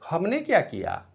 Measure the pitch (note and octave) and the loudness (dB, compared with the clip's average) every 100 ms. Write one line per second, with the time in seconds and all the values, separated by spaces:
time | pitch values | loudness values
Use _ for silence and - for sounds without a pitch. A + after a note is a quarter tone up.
0 | - E3 G3 C#4 D4+ G#3+ - G2+ F#2 - | -6 -2 0 -2 2 2 2 -2 -6 -6
1 | - | -10